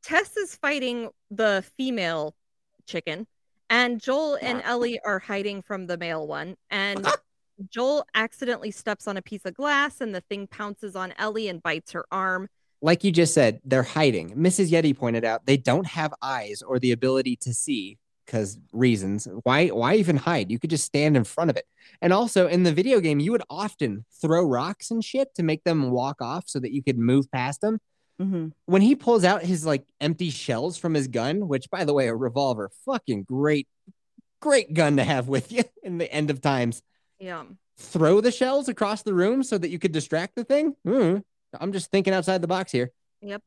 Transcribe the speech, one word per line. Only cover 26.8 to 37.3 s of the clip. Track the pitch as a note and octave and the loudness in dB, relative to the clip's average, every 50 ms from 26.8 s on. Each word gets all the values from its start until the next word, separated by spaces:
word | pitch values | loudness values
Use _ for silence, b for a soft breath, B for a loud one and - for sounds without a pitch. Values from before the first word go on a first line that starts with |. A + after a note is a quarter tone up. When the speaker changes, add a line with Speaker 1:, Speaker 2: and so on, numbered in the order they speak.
| C3 | -2
Speaker 2:
could | - C3 A#2+ | -2 -2 0
move | A#2 A#2 B2+ C#3 C#3 C3+ | 2 4 4 4 2 0
past | - C3 B2 C3 C#3+ - | -2 -4 -4 -4 -4 -2
them. | - G#3+ A3 A3 _ _ _ _ _ _ _ _ | -2 -2 -2 -2 _ _ _ _ _ _ _ _
Speaker 3:
Mm-hmm. | F#3 G3 F#3+ F3 D#3+ D#3+ D3+ _ _ | -4 -2 -2 -2 -4 -6 -10 _ _
Speaker 2:
When | - F3 G3 | 2 4 6
he | G3 A3+ C#4+ | 8 6 6
pulls | B3+ - - A#3 A3+ F3 | 4 4 4 4 6 6
out | F3+ G3 G#3 - | 6 4 4 0
his, | F3 F#3 D#3+ D3+ | -2 -2 -2 0
like, | D#3+ D3+ C3+ C3 _ _ _ | 0 0 0 -2 _ _ _
empty | C#3+ D3+ E3 D#3+ F#3 E3+ | -2 -2 -2 0 -2 -6
shells | C3+ - - - B2+ A2+ C3 F3 F3 - | -6 -6 -4 -4 -4 -2 -2 -6 -8 -6
from | - E3+ D#3+ | -4 -2 0
his | D3+ C3+ C3 | 0 -2 -2
gun, | A#2 A#2 A2+ C3+ D#3 G3+ G#3 F3 | -2 -2 -2 -2 -2 -2 -2 -2
which, | C#3+ C3 B2+ - | -2 -4 -4 -4
by | - F3+ F#3 | -4 -2 0
the | D3 D3 | 2 2
way, | C#3+ C3+ A#2+ | 2 2 2
a | A2+ | 0
revolver, | A2+ C3 B2 A#2 C3+ C#3+ C3+ B2 A2 G2+ F#2+ _ - - | -2 -2 -2 0 0 0 0 0 -2 -4 -10 _ -14 -6
fucking | - C4+ A#3 _ - B2 G2+ G2 | -4 -4 -4 _ -2 -4 -4 -4
great, | - B2+ C3 C#3+ D3+ D3+ D3 C3+ _ _ _ _ - - _ _ _ _ _ _ _ _ _ | -6 -4 0 2 2 2 2 0 _ _ _ _ -20 -20 _ _ _ _ _ _ _ _ _
great | - D4+ C#4 C4 A3 - D#3 | 0 4 4 4 4 2 2
gun | D#3+ E3 D3 D3 C#3 | 2 4 4 4 4
to | B2+ | 2
have | - D#3 C3 A#2+ B2+ | 2 0 -2 -2 0
with | C#3 C3 A#2+ - | -2 -2 -2 -2
you | A3+ A#3+ A#3 - _ | -2 -2 -2 -2 _
<laughs> | - - | -16 -12
in | G3+ F3+ E3+ | -10 -6 -4
the | E3+ - | -6 -4
end | - D3 D3+ D3 | -2 -2 -2 -2
of | D3 C3+ | -2 0
times. | - D3 C#3 C3 B2 A#2 A2+ - _ _ _ _ _ _ _ _ | 0 0 2 2 0 -2 -2 -6 _ _ _ _ _ _ _ _
Speaker 1:
Yeah. | F#3+ F#3 | -14 -12